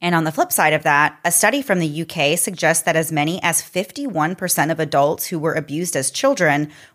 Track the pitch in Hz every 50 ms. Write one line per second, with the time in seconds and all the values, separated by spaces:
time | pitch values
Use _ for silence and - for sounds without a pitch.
0 | - 175 175 165 160 156 156 - 349 359 - - 180 156 156 151 151 165 147 143
1 | 151 147 - - - 170 165 - - 208 233 285 269 - 202 175 165 156 147 160
2 | 165 156 - 175 147 143 160 180 - - 185 151 - 156 165 165 - 180 160 160
3 | 160 165 165 151 147 156 170 190 - 175 160 - - - - 180 196 - - -
4 | 285 269 190 160 151 160 185 - 190 175 - - 147 151 165 156 160 147 156 143
5 | 143 147 170 - - - 180 160 151 160 - 160 147 139 139 156 180 170 - 143
6 | 131 - - - - 269 277 185 180 156 143 147 151 147 - - - - _